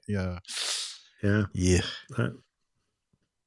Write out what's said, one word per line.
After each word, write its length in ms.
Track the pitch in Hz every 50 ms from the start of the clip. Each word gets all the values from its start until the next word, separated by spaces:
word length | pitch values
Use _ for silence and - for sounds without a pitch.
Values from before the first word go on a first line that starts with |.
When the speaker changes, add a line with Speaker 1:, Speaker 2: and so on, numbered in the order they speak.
| _
Speaker 1:
yeah. 340 | - 104 98 92 92 90 87 _ - - - - - - - - - - - _ _ _ _ -
Speaker 2:
Yeah. 200 | 101 101 107 101 - -
Speaker 1:
Yeah. 280 | 92 90 92 92 - - - - - - _ -
Speaker 2:
Uh, 120 | - - - - - _ _ _ _ _ _ _ _ _ _ _ _ _ _ _ _ _ _ _ _ _